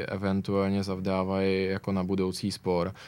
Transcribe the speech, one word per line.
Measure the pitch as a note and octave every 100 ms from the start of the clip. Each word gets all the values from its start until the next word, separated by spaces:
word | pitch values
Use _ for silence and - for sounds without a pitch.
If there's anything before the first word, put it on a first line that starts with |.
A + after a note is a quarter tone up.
| -
eventuálně | G2 G2 G2 F#2+ G2 G2 G2
zavdávají | G2 F#2 F#2+ F#2+ F#2 F#2+ F#2+ F#2+ F#2
jako | F#2+ -
na | G2
budoucí | F2+ G2 F#2 F2+ G2+
spor, | - - F2 F2 -